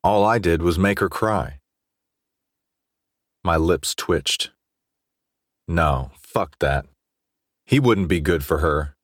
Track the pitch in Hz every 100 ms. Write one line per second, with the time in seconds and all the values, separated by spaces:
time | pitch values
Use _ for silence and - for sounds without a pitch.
0 | 92 104 101 117 87 82 87 85 98 98
1 | 98 - 110 104 69 71 _ _ _ _
2 | _ _ _ _ _ _ _ _ _ _
3 | _ _ _ _ 90 82 - 76 - -
4 | - 78 - - - _ _ _ _ _
5 | _ _ _ _ _ _ - 82 78 65
6 | 65 - - 120 87 _ 71 69 - _
7 | _ _ _ _ _ _ _ 131 123 101
8 | 87 87 78 82 71 78 80 76 73 _